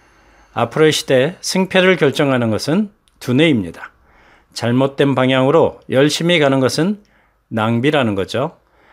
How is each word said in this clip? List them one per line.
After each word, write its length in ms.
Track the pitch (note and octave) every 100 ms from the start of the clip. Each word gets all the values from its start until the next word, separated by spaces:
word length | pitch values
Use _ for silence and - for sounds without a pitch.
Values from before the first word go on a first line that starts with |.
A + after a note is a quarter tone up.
| _ _ _ _ _
앞으로의 400 | A2+ A#2 D3+ D#3
시대 460 | D3+ - C3 C#3 F#3+
승패를 560 | - F#3 F3+ G3 F#3 F3+
결정하는 540 | D3 C3+ C#3+ B2+ A2+
것은 400 | G#2 - F3+ G#3 - _ _
두뇌입니다. 760 | - B2+ E3+ A#2+ E2+ - - _ _ _ _ _ _
잘못된 640 | - A#2 B2 C3+ - C#3 B2+
방향으로 640 | C3 C3 C3 D#3 G#2 - -
열심히 480 | B2+ D3 - E3+ F3
가는 220 | C#3 C3+
것은 420 | B2+ - F3 G3+ _ _ _ _ _
낭비라는 680 | A2+ A2 A#2 C#3 D3+ A#2
거죠. 420 | G2 F2+ A#2 D#3 - _ _ _